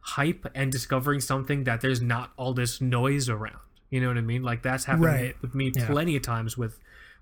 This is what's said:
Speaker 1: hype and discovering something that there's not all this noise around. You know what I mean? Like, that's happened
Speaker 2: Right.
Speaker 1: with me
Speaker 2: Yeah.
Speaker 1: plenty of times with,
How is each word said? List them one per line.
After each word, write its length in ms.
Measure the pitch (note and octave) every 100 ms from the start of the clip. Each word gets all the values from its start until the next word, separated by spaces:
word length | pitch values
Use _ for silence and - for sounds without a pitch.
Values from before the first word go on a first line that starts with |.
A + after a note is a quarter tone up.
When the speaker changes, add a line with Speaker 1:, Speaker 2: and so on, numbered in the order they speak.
Speaker 1:
hype 440 | - - D3+ F3+ - C3
and 160 | C3+
discovering 480 | C3 - C3 C#3+ C#3+
something 440 | - C3+ C3+ C#3+ B2+
that 160 | A2+
there's 200 | C3 B2
not 300 | A#2+ A#2 B2 -
all 160 | C3
this 280 | B2+ A#2+ -
noise 480 | B2+ B2 C3 C#3+ B2
around. 300 | G#2+ A2 - - _ -
You 120 | C3
know 80 | B2+
what 80 | A#2+
I 40 |
mean? 220 | A2+ B2
Like, 200 | B2 A#2
that's 200 | B2+ B2+
happened 220 | C3+ D#3+ E3
Speaker 2:
Right. 300 | C3 B2+ -
Speaker 1:
with 140 | B2 C3+
me 160 | C3
Speaker 2:
Yeah. 120 | C3 A2+
Speaker 1:
plenty 320 | C#3+ E3+ C#3
of 40 |
times 360 | A#2+ A2+ A2+ A#2+
with, 200 | A2 - - - - -